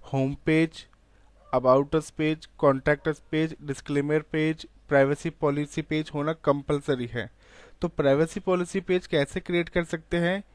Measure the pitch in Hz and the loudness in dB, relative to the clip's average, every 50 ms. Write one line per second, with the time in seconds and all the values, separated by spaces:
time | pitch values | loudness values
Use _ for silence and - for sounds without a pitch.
0 | - - - 135 131 135 143 - - 160 156 160 165 160 - - - _ _ _ | -10 -4 -2 -2 -2 -2 -4 -4 0 2 2 4 2 0 -2 -16 -20 _ _ _
1 | _ _ _ _ _ _ _ _ - - - 127 123 127 131 135 143 143 - 160 | _ _ _ _ _ _ _ _ -10 -4 -2 2 6 6 6 6 4 2 0 -2
2 | 151 - _ - 156 151 156 156 - - _ - - 143 135 135 - 151 147 143 | -2 -2 _ -2 -2 -2 -2 -4 -8 -20 _ 2 2 4 4 4 2 0 0 0
3 | - 156 147 - - - - 156 160 160 160 - 147 143 135 - - - 147 143 | 0 -6 -6 -6 -8 -4 -2 -2 -2 -2 -4 -10 -10 -10 -10 -10 -6 -2 -2 -2
4 | 143 147 151 156 147 - - 156 156 156 160 156 - - _ - _ - 147 139 | 0 0 -2 -2 -2 -2 -2 -2 0 0 -2 -4 -10 -20 _ -20 _ 2 4 4
5 | 135 135 147 - - 143 - _ - 147 139 147 147 147 - 160 147 - 156 156 | 6 4 2 -2 -4 -8 -6 _ -2 -2 0 -2 -4 -4 -6 -8 -6 -2 -4 -4
6 | 156 - - 147 143 156 160 - - - - 143 139 - 151 143 135 - 139 123 | -4 -4 -6 -4 -4 -4 -4 -2 0 0 0 0 0 -2 -4 -2 0 -2 -2 -2
7 | 120 117 113 120 104 - _ _ _ - - - - - - _ - 170 - - | -2 -6 -6 -8 -8 -8 _ _ _ -20 -20 -20 -20 -20 -10 _ -6 -6 -2 0
8 | 147 139 135 143 160 160 - 214 - 196 185 180 180 - - 196 180 - 180 180 | 2 4 4 4 2 0 -2 -6 -2 -2 0 0 -2 -4 -4 -6 -2 0 -2 -2
9 | - - - 156 143 - - 190 - - 180 175 170 - - 175 170 - - 165 | -2 -2 -2 -2 0 -2 -4 -8 -6 -2 -2 -2 -2 -2 -2 -4 -2 -2 -8 -10
10 | - _ 170 170 170 170 185 202 202 _ | -6 _ -2 0 0 0 -2 -4 -8 _